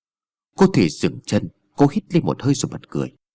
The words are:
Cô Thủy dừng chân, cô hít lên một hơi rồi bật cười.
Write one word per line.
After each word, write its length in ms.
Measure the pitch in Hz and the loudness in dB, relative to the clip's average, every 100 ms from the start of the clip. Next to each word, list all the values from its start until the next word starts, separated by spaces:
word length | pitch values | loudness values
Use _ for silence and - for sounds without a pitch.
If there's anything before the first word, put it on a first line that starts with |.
| _ _ _ _ _ - | _ _ _ _ _ 2
Cô 100 | 190 | 4
Thủy 220 | 160 87 | 4 0
dừng 320 | - 170 120 - | 0 -4 -4 -4
chân, 220 | 107 - - _ - | -4 -4 -10 _ 2
cô 100 | 143 | 2
hít 220 | 208 - | 2 -2
lên 120 | 170 95 | -2 0
một 160 | 67 | -2
hơi 120 | 135 | -2
rồi 160 | 139 - | -2 -4
bật 160 | - - | -8 -10
cười. 280 | 73 67 - _ | -8 -8 -10 _